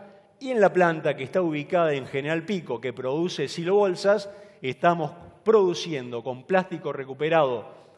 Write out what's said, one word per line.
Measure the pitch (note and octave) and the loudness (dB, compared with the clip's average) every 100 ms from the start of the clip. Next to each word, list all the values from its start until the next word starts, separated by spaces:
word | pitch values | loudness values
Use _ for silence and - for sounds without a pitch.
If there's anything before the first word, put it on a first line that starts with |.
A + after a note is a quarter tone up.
| - - _ _ | -20 -20 _ _
y | C4 | -4
en | B3 | 2
la | F#3+ | 4
planta | E3 F3 D#3+ D3+ C3+ | 4 2 2 -2 -4
que | |
está | C3 F#3+ | -4 -2
ubicada | F3 D3+ C#3+ F3+ E3 | -2 -4 -2 0 2
en | C#3+ B2+ | 0 -4
General | C#3 C#3+ E3 | -6 -2 -4
Pico, | D#3+ G3 C3+ A#2 | -2 -6 -4 -6
que | B2+ | -6
produce | A#2 C3 D3 F3 E3+ C3+ | -6 -4 -2 -2 -4 -6
silobolsas, | - E3+ G3+ G3+ F3 G3 G#3 G3+ - - - | -4 0 2 2 2 2 2 0 -16 -20 -10
estamos | E3+ E3+ F3 E3+ D#3 - - - | -8 0 2 2 -2 -8 -20 -8
produciendo | - A3 F#3+ E3+ E3+ D3 B2 A#2+ | 4 4 4 0 -6 -8 -8 -8
con | B2 B2+ C3 | -8 -8 0
plástico | F#3+ F#3 E3 D#3 | 0 0 -6 -6
recuperado | C#3 C3+ C3 D3+ E3 C#3 A#2+ G2+ - - | -8 -8 -4 2 4 4 0 -6 -18 -20